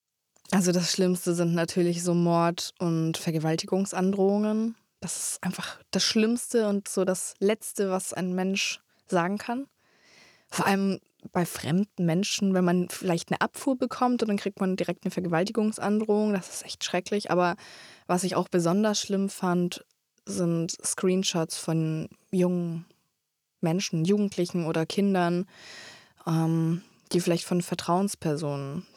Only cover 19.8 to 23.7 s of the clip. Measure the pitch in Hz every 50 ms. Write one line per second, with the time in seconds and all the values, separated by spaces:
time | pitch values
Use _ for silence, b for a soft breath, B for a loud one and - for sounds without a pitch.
19.8 | - _ _ _ _ _ _ _ _ - 196 196 175 170 170 165 165 175 - -
20.8 | - - - - - 185 185 185 190 - - 170 160 160 - - - - 160 160
21.8 | 160 160 156 156 156 - - - _ _ - 185 180 180 180 175 175 170 165 165
22.8 | 170 - _ _ _ _ _ _ _ _ _ _ _ _ _ _ - 165